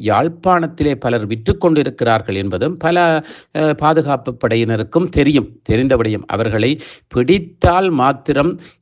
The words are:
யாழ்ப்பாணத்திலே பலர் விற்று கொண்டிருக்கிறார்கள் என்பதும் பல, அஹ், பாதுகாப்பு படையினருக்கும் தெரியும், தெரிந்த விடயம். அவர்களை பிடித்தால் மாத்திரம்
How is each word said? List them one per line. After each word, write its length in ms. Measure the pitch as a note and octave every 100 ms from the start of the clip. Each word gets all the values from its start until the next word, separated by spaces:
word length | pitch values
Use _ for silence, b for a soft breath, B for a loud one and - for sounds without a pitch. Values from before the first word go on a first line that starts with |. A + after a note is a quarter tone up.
யாழ்ப்பாணத்திலே 920 | A2 G#2 D#3 E3+ F#3 F3+ E3 E3+ D3+
பலர் 320 | C3+ B2+ A#2+ G#2
விற்று 320 | A2 A2 -
கொண்டிருக்கிறார்கள் 760 | F3 D#3 C3+ A#2+ A#2 A2+ -
என்பதும் 420 | G2 G2 F#2 C3 F3
பல, 200 | D#3+ F3 E3+ D#3+ D3+ B B
அஹ், 220 | D#3 D#3
பாதுகாப்பு 600 | D3+ D3+ D#3+ D3 C#3 - A#2+
படையினருக்கும் 720 | A#2+ A2+ A2+ A2+ A2 E3 F3
தெரியும், 400 | D3+ D3 D3 G#2+ -
தெரிந்த 340 | - A#2 C3 C3
விடயம். 300 | A2 G#2+ -
அவர்களை 460 | G2 A2 A2 A#2 D3+ B B B
பிடித்தால் 800 | A#2+ B2+ F#3+ E3+ - F#3 F3 F#3+
மாத்திரம் 640 | D#3 C3 C3+ - C#3 E3 - B B